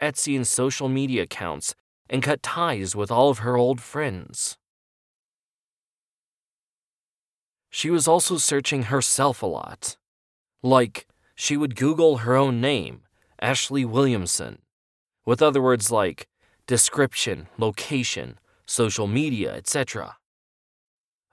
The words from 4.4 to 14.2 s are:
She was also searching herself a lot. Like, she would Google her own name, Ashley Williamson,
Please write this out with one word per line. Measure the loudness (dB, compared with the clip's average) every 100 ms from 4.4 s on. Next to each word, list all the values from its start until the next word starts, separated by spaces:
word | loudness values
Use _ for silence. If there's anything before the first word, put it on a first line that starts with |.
| -8 -8 _ _ _ _ _ _ _ _ _ _ _ _ _ _ _ _ _ _ _ _ _ _ _ _ _ _ _ _ _ _ _
She | -6 0
was | 2 4
also | 4 4 0
searching | 0 0 0 -2
herself | 0 0 2 2 2 0
a | -4
lot. | -4 -8 -10 -12 -12 _ _ _ _ _ _
Like, | 4 4 4 -2 -16 _ _ -8
she | -2 0
would | -2 0
Google | 0 4 4 4
her | 2 4
own | 4 2
name, | 0 0 -4 -10 _ _ _ -4
Ashley | -2 -2 -2 -2
Williamson, | 0 2 4 2